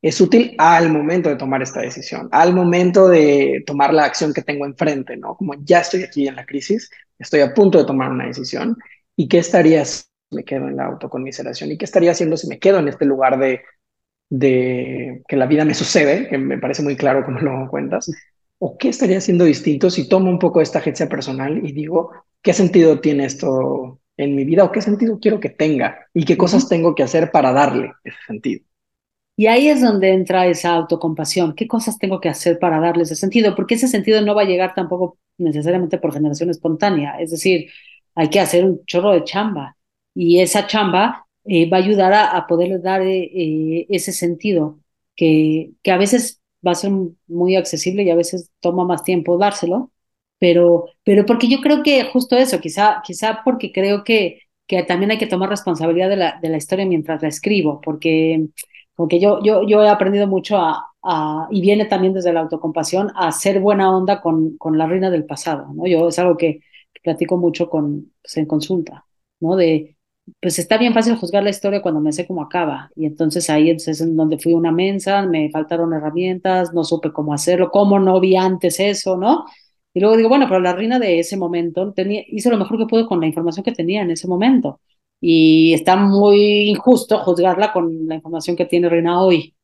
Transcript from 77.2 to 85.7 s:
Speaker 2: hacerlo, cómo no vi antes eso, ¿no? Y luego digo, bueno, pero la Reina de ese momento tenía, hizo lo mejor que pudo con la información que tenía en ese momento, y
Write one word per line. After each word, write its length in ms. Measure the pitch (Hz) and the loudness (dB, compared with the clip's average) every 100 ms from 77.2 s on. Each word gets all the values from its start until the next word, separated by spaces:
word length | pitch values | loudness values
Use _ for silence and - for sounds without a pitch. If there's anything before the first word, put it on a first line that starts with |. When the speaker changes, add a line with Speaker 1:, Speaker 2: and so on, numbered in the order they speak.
| 147 | -6
Speaker 2:
hacerlo, 380 | 147 - 180 185 | -4 0 0 2
cómo 280 | 202 202 196 | 2 4 4
no 200 | 190 185 | 4 2
vi 160 | 185 185 | 4 2
antes 460 | 185 185 180 170 | 2 0 -2 0
eso, 340 | 202 196 - 180 | -2 -2 -4 -2
¿no? 300 | 208 311 - _ _ _ _ 180 | 2 0 -2 _ _ _ _ 0
Y 40 | |
luego 160 | 202 226 | 2 4
digo, 100 | 226 | 4
bueno, 180 | 277 269 | 4 2
pero 100 | 185 | 2
la 140 | 180 | 0
Reina 260 | 180 220 254 | -2 -2 -2
de 200 | 220 170 | 0 0
ese 180 | 170 196 | 0 -4
momento 560 | 175 175 170 160 202 | -4 -4 -4 -4 -6
tenía, 280 | 196 190 208 - | -4 -4 -4 -6
hizo 220 | 214 240 | -4 0
lo 80 | 226 | 0
mejor 200 | 190 226 | -2 -2
que 80 | 226 | 0
pudo 220 | 226 226 | 0 0
con 140 | 180 | 0
la 60 | 160 | -2
información 360 | 160 170 165 | -2 -4 -4
que 80 | 196 | -8
tenía 300 | 247 165 208 | -4 -4 -2
en 100 | 185 | -4
ese 160 | 165 180 | -6 -4
momento, 540 | 180 226 262 143 - _ _ _ _ | 0 2 2 0 -8 _ _ _ _
y 520 | 175 165 160 160 160 | 2 4 6 6 6